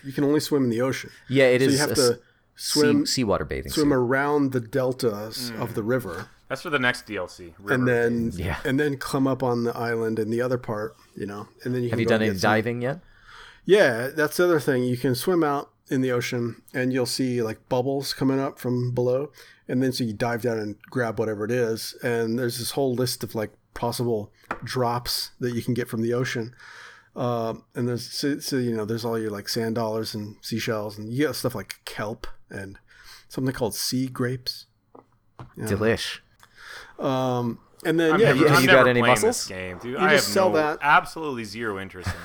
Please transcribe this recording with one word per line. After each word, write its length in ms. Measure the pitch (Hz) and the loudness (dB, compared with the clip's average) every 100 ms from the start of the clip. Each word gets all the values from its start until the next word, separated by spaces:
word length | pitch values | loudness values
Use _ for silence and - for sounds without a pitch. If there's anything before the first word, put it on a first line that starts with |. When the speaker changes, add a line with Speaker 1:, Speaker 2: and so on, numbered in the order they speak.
Speaker 1:
You 80 | 139 | -8
can 100 | 143 | 0
only 160 | 143 151 | 2 2
swim 240 | - 143 | 2 2
in 60 | 123 | 2
the 100 | 113 | 2
ocean. 280 | 131 117 - - - | 0 -2 -8 -14 0
Speaker 2:
Yeah, 180 | 135 127 | 4 6
it 140 | 123 | 6
Speaker 1:
So 40 | 139 | 4
Speaker 2:
is 60 | |
Speaker 1:
you 60 | 135 | 4
have 100 | 147 | 2
Speaker 2:
a 40 | 110 | 4
Speaker 1:
to 60 | 120 | 4
Speaker 2:
s-, 60 | 117 _ _ _ | 2 _ _ _
Speaker 1:
swim, 520 | - - 147 147 147 151 | -10 -2 2 4 4 2
Speaker 2:
sea-, 60 | |
seawater 320 | 135 107 87 | 0 2 0
bathing 280 | 73 67 65 | -2 -6 -4
Speaker 1:
swim 160 | 160 147 | 0 2
Speaker 2:
suit. 60 | 131 | 4
Speaker 1:
around 560 | 120 135 143 147 135 | 2 2 2 2 2
the 80 | 127 | 0
deltas 880 | 110 135 127 123 120 104 110 123 120 | -2 -2 -2 0 -2 -2 -6 -10 -10
Speaker 3:
Mm. 100 | 110 | -8
Speaker 1:
of 140 | 113 | -6
the 80 | 117 | -4
river. 460 | 107 127 98 85 - - - | -2 -2 -2 -10 -12 -16 -10
Speaker 3:
That's 120 | 135 | -8
for 80 | 180 | -2
the 80 | 147 | 0
next 280 | 123 120 - | 0 -2 -6
D 100 | 98 | -8
L 120 | 87 | -8
C. 260 | - 85 80 | -12 -18 -10
River. 140 | 98 | -2
Speaker 1:
And 160 | 127 127 | 2 2
then, 420 | 120 117 117 113 | 4 2 2 -2
Speaker 2:
Yeah. 240 | 85 78 - | -2 -4 -4
Speaker 1:
and 160 | 143 135 | 0 0
then 200 | 147 135 | 0 -2
come 280 | - 143 135 | -2 0 2
up 160 | 127 | 2
on 220 | 127 120 | 0 0
the 100 | 117 | -2
island 440 | 120 120 113 113 113 | -2 -2 -2 -2 -2
in 100 | 107 | 0
the 140 | 117 | 0
other 160 | 127 123 | 0 -2
part, 360 | 123 107 110 - _ - | -4 -6 -6 -10 _ -12
you 80 | |
know, 240 | 101 104 104 - | -10 -10 -14 -10
and 100 | 127 | -4
then 80 | 127 | -2
you 60 | 123 | 0
Speaker 2:
Have 40 | 120 | 0
Speaker 1:
can 40 | |
Speaker 2:
you 40 | |
Speaker 1:
go 40 | 110 | 2
Speaker 2:
done 60 | 110 | 4
Speaker 1:
and 60 | |
Speaker 2:
any 80 | 107 | 2
Speaker 1:
get 60 | 95 | 2
some 80 | 107 | 2
Speaker 2:
diving 320 | 110 113 120 | 2 0 -2
yet? 180 | 123 165 - _ - - - - | -4 -6 -10 _ -20 -20 -20 -6
Speaker 1:
Yeah, 440 | - 208 151 113 131 | 4 6 6 4 -2
that's 280 | 156 151 - | 0 0 4
the 80 | |
other 160 | 180 156 | 4 4
thing. 240 | 147 127 | 2 2
You 140 | 123 123 | 2 0
can 160 | 139 | 0
swim 280 | 120 190 175 | 0 2 2
out 280 | 151 143 - _ - | 2 0 -6 _ -4
in 140 | 135 | 0
the 100 | 131 | 2
ocean 480 | 123 120 123 120 - _ | 0 -2 -2 -4 -6 _
and 180 | 131 127 | -2 0
you'll 140 | 131 120 | 0 0
see, 340 | - 131 123 | 0 0 0
like, 260 | 110 113 - | -2 -4 -2
bubbles 420 | 127 135 139 135 | 0 0 -2 -4
coming 260 | - 135 135 | -2 0 2
up 200 | 139 - | -2 -4
from 320 | 123 123 123 | -4 -2 -2
below. 380 | 123 123 127 147 - - - - | 0 0 0 -2 -12 -20 -16 -4
And 160 | 127 | 0
then 100 | 131 | 0
so 120 | 123 | 0
you 80 | 117 | -2
dive 300 | 104 120 120 | -2 -2 0
down 160 | 120 110 | 0 -2
and 180 | 107 101 - | -4 -8 -6
grab 280 | 131 117 110 | -4 -2 -2
whatever 280 | 110 104 107 | -2 -2 -2
it 40 | |
is. 440 | 123 113 113 - - | 0 0 -2 -6 -6
And 360 | 127 117 113 117 | -2 0 0 0
there's 200 | 123 123 | -2 -4
this 140 | 113 | -4
whole 220 | - 135 | -2 0
list 300 | 120 123 - | 0 -2 -2
of, 100 | 110 | -6
like, 180 | 110 104 _ _ | -6 -6 _ _
possible 580 | - 120 117 120 110 104 _ - - | -6 -4 -2 0 -2 -4 _ -12 -12
drops 680 | 117 127 120 120 120 - - - | -6 -2 0 -2 -4 -6 -6 -6
that 140 | 123 | -4
you 80 | 117 | -2
can 100 | 127 | -2
get 160 | 120 117 | -2 -2
from 140 | 113 | -2
the 100 | 117 | 0
ocean. 420 | 120 127 120 117 - - - - - _ - | 0 -2 -4 -6 -12 -20 -20 -20 -20 _ -6
Uh, 380 | 123 117 113 110 - | -2 -2 -4 -6 -10
and 140 | - 123 | -4 -2
there's, 220 | 120 - | -4 -6
so, 280 | - 143 147 | -4 -2 -2
so, 160 | - 135 | -2 -2
you 200 | 120 113 | 0 -2
know, 80 | |
there's 220 | 104 113 120 | -2 -4 -2
all 120 | 113 | -2
your, 120 | 110 | -4
like, 180 | 104 - | -6 -6
sand 260 | 120 113 | -2 -2
dollars 400 | 113 110 113 110 | -2 -2 -2 -4
and 220 | 107 104 104 | -8 -10 -12
seashells, 560 | - 113 120 110 107 104 | -8 -4 -2 -4 -4 -10
and 120 | 107 | -6
you 160 | 123 147 | -2 -2
get 80 | |
stuff 200 | 127 127 | -2 -4
like 220 | 104 95 - - | -4 -10 -14 -12
kelp 400 | - 107 117 - - - | -8 -8 -6 -10 -10 -12
and 280 | 98 95 98 _ - - - - | -12 -12 -14 _ -20 -20 -20 -12
something 240 | - 131 | -4 -4
called 200 | 127 113 | -2 -2
sea 320 | - - 127 131 | -2 -4 -2 -2
grapes. 600 | 127 123 127 - - - _ _ - - _ _ - - - | -2 -4 -4 -6 -8 -12 _ _ -20 -20 _ _ -20 -18 -10
Yeah. 80 | |
Speaker 2:
Delish. 540 | 110 98 110 98 - - _ _ - - - - - - | -4 0 2 0 -2 -10 _ _ -20 -20 -20 -18 -18 -6
Speaker 1:
Um, 600 | 143 131 131 123 120 113 _ - | -2 0 0 0 -2 -6 _ -6
and 140 | 175 160 | 0 2
then, 140 | 160 | 4
Speaker 3:
I'm 60 | 156 | 6
Speaker 1:
yeah, 60 | 147 | 6
Speaker 3:
never, 100 | 131 | 6
Speaker 1:
you 100 | 147 | 6
Speaker 3:
I'm 120 | 143 | 6
Speaker 2:
You 60 | 131 | 8
Speaker 3:
never 100 | 131 | 8
Speaker 2:
got 40 | 127 | 8
any 120 | 120 | 6
Speaker 3:
playing 120 | 120 | 4
Speaker 2:
muscles? 240 | 120 220 247 | 4 2 0
Speaker 3:
this 80 | - | -4
game, 320 | 92 92 87 | -8 -8 -8
dude. 140 | 120 | -8
Speaker 1:
you 60 | 127 | 0
Speaker 3:
I 140 | 151 | 4
Speaker 1:
just 140 | 143 202 | 4 4
Speaker 3:
have 60 | |
Speaker 1:
sell 140 | 202 185 | 2 4
Speaker 3:
no, 60 | 160 | 4
Speaker 1:
that. 220 | 151 156 | 0 0
Speaker 3:
absolutely 640 | 143 170 - 170 151 120 | 4 4 4 -6 -6 -6
zero 340 | 107 110 113 95 | -6 -6 -6 -6
interest 280 | 95 92 92 | -8 -8 -8
in 60 | - | -6